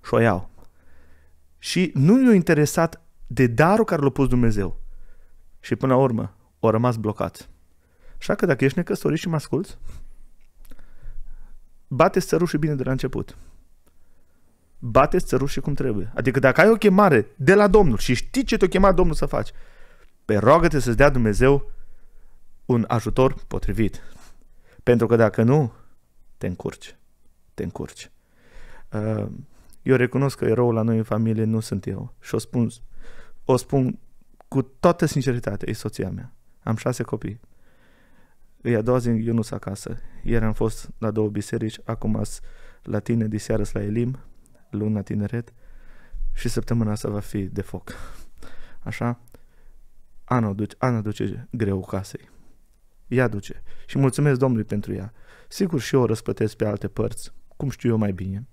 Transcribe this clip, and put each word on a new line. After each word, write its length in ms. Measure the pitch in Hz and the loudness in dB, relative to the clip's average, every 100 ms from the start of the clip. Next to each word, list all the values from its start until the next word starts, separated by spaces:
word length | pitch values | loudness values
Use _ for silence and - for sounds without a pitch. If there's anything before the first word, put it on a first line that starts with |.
Și 100 | - | 0
o 60 | - | 4
iau. 300 | 117 92 - - - _ - - - - - - - _ | 4 2 -4 -16 -20 _ -20 -20 -20 -20 -20 -20 -20 _
Și 340 | - 170 185 | -4 0 0
nu 300 | 127 143 247 | 4 6 8
i-au 100 | 254 | 8
interesat 680 | 202 170 151 147 - 165 - - _ - | 6 6 4 4 2 0 -2 -20 _ -8
de 200 | 117 127 | 2 2
darul 380 | 117 160 214 220 | 6 4 6 2
care 160 | 165 | 2
l-a 80 | 139 | 0
pus 180 | - 131 | 2 2
Dumnezeu. 520 | 123 117 104 92 - - - - - - - - - | 4 4 2 -2 -6 -10 -14 -16 -18 -20 -20 -20 -20
Și 160 | - 120 | -6 -2
până 180 | 135 | 2
la 60 | 131 | 2
urmă, 360 | 135 110 110 - _ _ | 2 0 -6 -12 _ _
au 100 | 113 | 2
rămas 260 | 110 123 113 | 2 0 0
blocați. 540 | 107 104 87 - - - _ _ _ _ - - | -4 -4 -6 -8 -20 -20 _ _ _ _ -18 -12
Așa 160 | - - | -4 0
că 100 | 175 | 2
dacă 200 | 135 135 | 2 2
ești 120 | 180 | 0
necăsătorit 420 | 170 202 - 156 | -2 -2 -2 -2
și 80 | 185 | -2
mă 80 | 160 | -4
asculți, 420 | - 147 202 - - - - - - - - - - - - - - - - - - - - - - | -2 -4 -4 -10 -12 -12 -14 -16 -20 -20 -20 -20 -16 -14 -14 -14 -10 -8 -8 -10 -12 -16 -20 -20 -10
bate-ți 400 | 131 175 196 - | 2 2 2 0
țărușul 320 | 165 175 147 | 0 0 0
bine 160 | 151 143 | -2 -2
de 80 | |
la 80 | 143 | -2
început. 460 | 131 131 - - - - - _ - _ - - - _ _ _ _ _ - | -2 -4 -6 -8 -14 -20 -20 _ -20 _ -20 -20 -20 _ _ _ _ _ -14
Bate-ți 460 | 123 117 143 180 - | 0 4 4 2 0
țărușul 360 | 123 139 - | 0 0 -2
cum 120 | 143 | -4
trebuie. 380 | 139 135 104 110 - | -2 -2 -2 -4 -2
Adică 240 | 120 127 | 0 4
dacă 220 | 131 127 | 4 6
ai 80 | 190 | 6
o 60 | 226 | 6
chemare 520 | 208 190 202 131 98 - | 4 6 6 4 2 0
de 180 | 135 | 4
la 140 | 202 208 | 6 8
Domnul 300 | 214 180 110 | 6 6 4
și 160 | - | 2
știi 300 | 123 - 254 | 0 0 -2
ce 140 | - 226 | 0 2
te-a 100 | 180 | 2
chemat 280 | 185 196 170 | 6 4 6
Domnul 200 | 180 156 | 2 2
să 100 | 139 | -2
faci, 260 | - 107 - - - - - - _ - | -2 -4 -8 -16 -18 -20 -20 -20 _ 0
pe 120 | 104 | 4
roagă-te 420 | 107 160 170 151 | 6 6 6 2
să-ți 180 | 123 113 | 0 6
dea 120 | 139 | 6
Dumnezeu 640 | 127 110 101 131 139 - - - - - - - - - - - | 6 2 4 4 4 0 -8 -10 -14 -16 -18 -20 -20 -20 -18 -2
un 200 | 120 110 | 0 0
ajutor 460 | 117 110 120 131 - - | -2 0 2 2 2 -8
potrivit. 540 | - - 101 110 - - - - - - - - - | -4 -2 0 0 -2 -14 -16 -18 -20 -20 -20 -20 -4
Pentru 240 | - 120 110 | 2 4 4
că 80 | 117 | 4
dacă 280 | 110 110 | 4 4
nu, 300 | 113 147 123 - - - _ _ - - | 4 4 2 -6 -20 -20 _ _ -20 -8
te 100 | - | -8
încurci. 500 | - - - - - _ _ - _ _ | -6 -8 -10 -20 -20 _ _ -20 _ _
Te 100 | - | -10
încurci. 480 | 87 - 78 - - _ _ _ _ - - - - | -10 -8 -12 -12 -20 _ _ _ _ -18 -16 -16 -10
Uh, 340 | 107 107 107 104 107 - - - - | -6 -4 -4 -6 -10 -18 -20 -20 -10
eu 140 | - 127 | 2 2
recunosc 420 | 123 131 139 - | 2 0 -2 -2
că 80 | - | 0
eroul 280 | 110 120 | 2 2
la 80 | 113 | 2
noi 160 | 113 113 | 0 0
în 60 | |
familie 400 | 107 107 113 110 | 0 -2 0 0
nu 160 | 110 110 | 0 -2
sunt 260 | - 101 - | -2 -6 -6
eu. 300 | - 117 - | -8 -10 -14
Și 140 | - 110 | -6 -6
o 20 | |
spun, 320 | - 127 110 - - - - - - - - | -2 -2 -2 -4 -14 -12 -12 -12 -14 -10 0
o 100 | 127 | 0
spun 440 | - 143 127 - - - - - - | 2 0 0 -4 -14 -20 -20 -20 -4
cu 140 | 135 | -4
toată 440 | 131 - 175 175 160 | -4 2 2 2 0
sinceritatea, 640 | 147 131 120 110 101 110 | 0 -2 -2 -4 -6 -6
e 40 | |
soția 360 | 110 107 - 95 | -6 -8 -6 -6
mea. 240 | 98 - - _ - | -6 -12 -20 _ -12
Am 120 | - 113 | -6 -4
șase 280 | - 123 | -2 -4
copii. 360 | 117 107 - 110 - - - - _ _ _ - - _ - _ | -6 -6 -8 -12 -18 -20 -20 -20 _ _ _ -20 -20 _ -20 _
E 140 | - 117 | -2 0
a 60 | |
doua 160 | 113 127 | 2 2
zi, 120 | 120 | 2
eu 240 | 113 113 | 0 0
nu 80 | 117 | -2
sunt 200 | 107 - | -2 -8
acasă. 340 | - 98 - - - - | -8 -10 -10 -10 -10 -6
Ieri 220 | - 117 110 | 0 2 2
am 80 | |
fost 360 | 107 113 - - - | 0 -2 -2 -12 -6
la 140 | 110 | -4
două 180 | 107 107 | -2 -2
biserici, 500 | 104 104 117 110 - | -2 -4 -4 -4 -8
acum 320 | - 113 110 107 | -8 -4 -2 -2
azi 260 | 104 - - - - - | -4 -8 -12 -14 -18 -18
la 160 | - 107 | -6 -6
tine, 280 | - 117 110 | -2 -2 0
diseară 360 | 107 - 110 104 | -4 -2 -2 0
la 100 | 107 | -4
Elim, 380 | 104 110 120 131 - - - - - | -2 -2 -2 -6 -14 -20 -20 -20 -10
luni 240 | 101 107 | -4 -2
la 80 | 107 | -2
tineret 520 | 98 104 101 117 - - - - - - - - - | -4 -4 -4 -6 -10 -18 -20 -20 -18 -20 -12 -4 0
și 160 | - 120 | 0 0
săptămâna 420 | 117 - 117 107 | -2 -2 -2 0
asta 180 | 104 107 | -2 -4
va 100 | 104 | -6
fi 240 | - 104 | -6 -6
de 180 | 98 101 | -6 -6
foc. 300 | 95 92 - - - - - - - - - - | -8 -10 -12 -14 -12 -12 -14 -14 -10 -8 -8 -10
Așa? 420 | - 110 120 120 - - - - - - - - - - | -10 -6 -4 -6 -12 -20 -20 -20 -20 -20 -20 -20 -20 -20
Ana 300 | - 127 107 | -2 0 0
duce, 220 | 98 104 - | -2 -6 -2
Ana 220 | 127 117 | -2 0
duce 460 | 104 104 101 95 - | -4 -4 -4 -4 -10
greu 340 | 123 104 98 92 | -4 -2 -2 -4
casei. 440 | 98 98 - - - - - _ _ _ _ - | -8 -8 -14 -18 -20 -20 -20 _ _ _ _ -4
Ea 200 | 123 123 | 0 0
duce. 360 | 104 - - - - - | -2 -10 -12 -8 -10 -6
Și 120 | 139 | 0
mulțumesc 420 | 135 - 147 127 | 2 2 2 2
Domnului 260 | 135 113 107 | 2 0 -2
pentru 280 | 104 101 | -4 -4
ea. 200 | 98 104 - - - - | -8 -10 -14 -20 -20 -18
Sigur, 320 | - 196 160 | -4 -2 -2
și 160 | - 139 | 0 2
eu 60 | |
o 40 | 117 | 2
răspătesc 500 | 113 - - 110 - | 0 -4 -2 -4 -2
pe 100 | 107 | -4
alte 220 | 104 101 | -2 -6
părți, 460 | - 110 - - - - - | -4 -6 -6 -12 -16 -18 -8
cum 140 | 139 | -8
știu 200 | - 120 | -2 0
eu 80 | 110 | 2
mai 140 | 104 | 0
bine. 360 | 92 95 98 131 | -2 -6 -8 -10